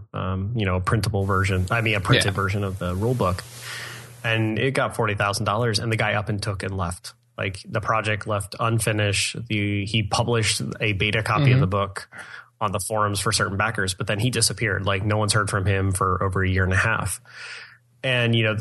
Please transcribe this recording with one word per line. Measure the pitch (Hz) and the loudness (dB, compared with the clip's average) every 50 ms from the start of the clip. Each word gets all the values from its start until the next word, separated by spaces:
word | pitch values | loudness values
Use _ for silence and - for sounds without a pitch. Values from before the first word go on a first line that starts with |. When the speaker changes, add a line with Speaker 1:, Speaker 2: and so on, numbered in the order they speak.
| 101 - - | -6 -8 -8
Speaker 1:
um, | 101 95 92 95 95 95 104 120 | -6 -4 -2 -2 -2 -2 -2 -2
you | 117 104 | 0 0
know, | 95 90 | 2 2
a | 92 | 0
printable | 90 - - 107 92 - 101 98 98 | 2 2 2 2 2 2 0 0 0
version. | 98 98 95 95 95 95 92 92 92 | 2 2 2 2 2 2 2 0 0
I | 117 117 107 | 0 0 2
mean, | 113 107 | 2 2
a | 101 | 2
printed | 92 - 127 110 - | 2 4 4 4 4
Speaker 2:
Yeah. | 107 98 | 4 2
Speaker 1:
version | 95 98 95 104 104 101 | 0 0 0 0 0 -2
of | 95 95 95 | -2 -4 -4
the | 87 90 90 | -4 -2 -2
rule | 95 107 120 127 | 0 0 0 0
book, | 120 107 90 90 87 - - - - - - - - - - - - - - - - - | 2 2 2 0 0 -4 -10 -14 -14 -14 -12 -12 -12 -12 -12 -14 -14 -16 -18 -14 -8 -4
and | 117 110 110 110 110 110 127 | -2 0 2 2 0 0 0
it | 127 135 135 | 0 0 0
got | 143 127 110 - | 0 0 0 0
forty | - 117 107 101 | 0 0 0 0
thousand | 101 104 101 101 113 107 | 0 0 0 0 0 -2
dollars, | 104 101 113 123 117 104 101 | 0 0 0 2 2 0 0
and | 120 113 113 | 0 0 0
the | |
guy | 110 113 107 107 | 0 0 0 0
up | 104 98 - | 0 0 -2
and | 107 98 - | -4 -4 -4
took | 110 101 90 - | -4 -4 -4 -4
and | 98 98 | -4 -4
left. | 95 90 85 87 - - - - _ _ _ _ | -4 -4 -4 -6 -8 -12 -18 -20 _ _ _ _
Like, | - 104 98 90 - - | -6 -6 -6 -6 -8 -8
the | - - 113 | -6 -6 -4
project | 98 - 113 110 104 110 107 101 - | 0 0 0 0 2 0 -2 -2 -2
left | 110 107 101 98 - - - | -2 -2 -2 -4 -6 -6 -4
unfinished. | 120 113 113 113 - 117 107 107 104 101 95 - - - - - 117 | -2 0 0 2 2 0 0 2 2 0 2 0 -2 -2 -4 -6 -6
The, | - 110 104 101 104 104 101 98 | -4 -2 0 0 0 0 -2 -2
he | 95 - 113 101 | 0 0 0 0
published | 92 - - 113 117 120 113 104 98 - - 131 135 - - | 2 2 0 2 2 2 2 2 0 0 -2 -4 -6 -6 -2
a | 120 107 101 | -2 -2 0
beta | 90 107 107 110 110 104 | 0 0 0 0 0 0
copy | - 107 107 143 | 2 2 4 6
Speaker 2:
Mm-hmm. | 135 127 | 6 6
Speaker 1:
of | 131 | 6
the | 101 90 | 4 4
book | 101 98 101 98 95 - - - - - - - - - - - _ - | 2 0 0 -2 -4 -8 -12 -14 -14 -18 -16 -16 -16 -18 -20 -18 _ -4
on | 110 104 98 | -2 -2 -2
the | 101 | -2
forums | - - 110 107 104 104 101 98 | -4 -2 0 2 2 2 2 0
for | - 113 | 0 0
certain | 104 - 104 98 95 | 0 0 0 0 0
backers, | 98 104 110 107 - 98 92 - | 0 0 0 0 0 -2 -2 -2
but | - 101 - | -4 -4 -2
then | 107 101 | -2 0
he | 113 131 | 0 0
disappeared. | 123 - 113 - 101 - 117 107 92 95 95 | 2 2 2 0 0 0 -2 0 0 0 0
Like, | 101 98 95 98 | 0 0 0 0
no | 104 104 | 0 0
one's | 107 107 104 110 | 2 2 2 2
heard | 110 104 95 | 0 0 2
from | 107 101 92 | 0 0 2
him | 101 98 98 95 98 92 | 2 2 2 2 2 2
for | - 95 95 90 87 101 | 2 2 2 2 2 0
over | 95 92 95 95 | 0 0 0 0
a | 92 | 2
year | 92 95 92 | 2 2 2
and | 92 92 | 2 2
a | |
half. | 92 90 113 110 - - 101 - - - - - - - - - - - - - - _ _ _ _ - | 2 2 2 0 -2 -2 -4 -6 -8 -12 -16 -20 -18 -16 -14 -14 -16 -16 -18 -20 -20 _ _ _ _ -2
And, | 135 127 123 120 117 117 | 0 2 2 4 4 4
you | 117 113 | 4 4
know, | 110 107 107 | 2 0 0